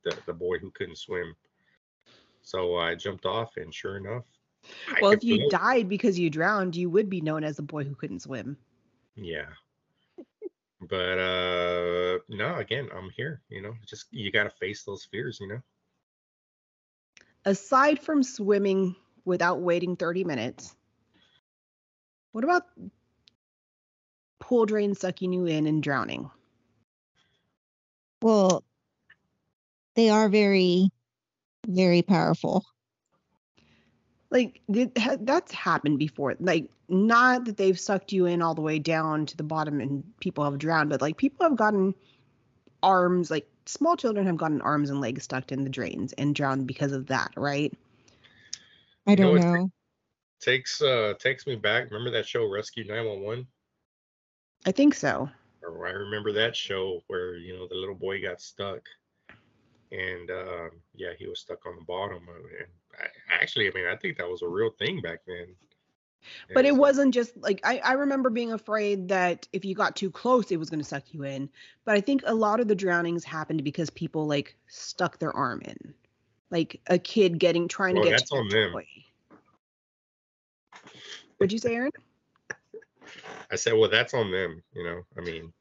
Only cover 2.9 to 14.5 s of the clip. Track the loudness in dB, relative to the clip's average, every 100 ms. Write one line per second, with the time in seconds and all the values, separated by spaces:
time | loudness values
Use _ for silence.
2.9 | -2 -6 -6 -4 -4 -6 -10 -14 -12 -10
3.9 | -10 -10 -10 -12 _ _ _ -20 -18 -4
4.9 | 2 4 4 4 2 2 2 2 2 0
5.9 | 0 0 2 0 0 0 0 -2 -2 0
6.9 | 2 0 -4 -4 -4 -4 -6 -10 -8 -8
7.9 | -8 -10 -10 -10 -10 -10 -12 _ _ _
8.9 | _ _ -16 -10 -10 -10 -16 _ _ _
9.9 | _ _ -20 -20 _ -16 _ _ _ -8
10.9 | -4 -2 -2 -2 -2 -2 0 0 -2 -2
11.9 | -2 -2 -4 -6 -8 -6 -6 -6 -6 -6
12.9 | -12 -14 -10 -10 -10 _ -14 -14 -16 -18
13.9 | -20 -16 -10 -2 0 -2